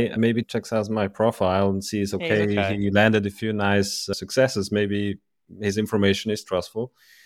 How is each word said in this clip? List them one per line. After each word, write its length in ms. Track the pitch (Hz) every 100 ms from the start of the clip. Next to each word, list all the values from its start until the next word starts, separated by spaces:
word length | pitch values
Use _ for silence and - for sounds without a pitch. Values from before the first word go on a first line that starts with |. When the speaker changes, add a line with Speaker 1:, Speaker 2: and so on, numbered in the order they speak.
| 117
Speaker 1:
and 100 | 110
maybe 220 | 113 113
checks 300 | - 113 -
out 160 | 110 104
my 180 | 110 98
profile 640 | - 113 - 92 95 98
and 140 | 98
sees, 300 | 98 104 98 101
Speaker 2:
Yeah, 180 | - 107
he's 60 |
Speaker 1:
"Okay, 20 |
Speaker 2:
okay. 360 | 104 101 98 101
Speaker 1:
he 120 | 101
landed 340 | 104 110 110 101
a 60 |
few 220 | - 110
nice, 560 | 107 101 101 98 - -
uh, 40 |
successes. 580 | 98 95 131 131 104 98
Maybe 480 | 104 101 101 101 95 _ _ _ 92
his 160 | 104 104
information 540 | 107 107 98 101 110
is 120 | 107
trustful," 500 | - 92 - 110 127 _ _ -